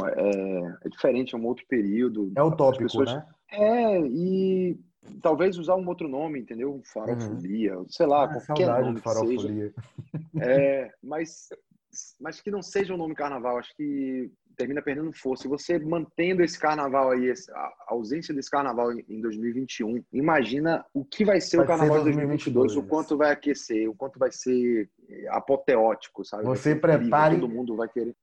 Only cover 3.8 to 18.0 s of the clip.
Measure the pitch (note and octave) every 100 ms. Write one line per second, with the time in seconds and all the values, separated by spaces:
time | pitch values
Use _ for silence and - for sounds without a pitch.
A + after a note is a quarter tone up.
3.8 | A3+ F#3+ D3 C3+ F3+ F#3+ F#3+ F#3 F3+ -
4.8 | - _ - - - C#3 F#3+ F3 D#3+ F#3
5.8 | F3 F3 E3 C3 D#3+ C#3+ A2 A2+ C3+ C#3
6.8 | - A2 A2 A#2+ A2 G2+ F2+ G#2+ G#2 F#2
7.8 | F#2 - D#3+ C#3+ C3+ C#3+ - D3+ F3+ A#2+
8.8 | B2+ A2+ A#2 A2 A2+ B2 G#2 G#2+ G#2 -
9.8 | - - - D#3+ D#3+ D#3 B2 C3+ C#3 C#3
10.8 | A#2+ - C3 D3+ D#3+ - - - _ _
11.8 | _ - - - D3 D#3+ - G3+ - G3+
12.8 | F#3 F3+ D#3+ D3 C#3+ C3+ B2 A#2+ A#2+ -
13.8 | D3 C#3 C3+ C3 B2 - _ - B2 C#3+
14.8 | D3 C#3 D#3+ D3 C3 C3 C3 C#3+ - E3+
15.8 | D3+ E3+ D3+ - F3 F#3 E3+ - D3+ D#3
16.8 | C#3 C3+ C3 B2+ B2+ A#2+ - - C#2+ -
17.8 | - A#2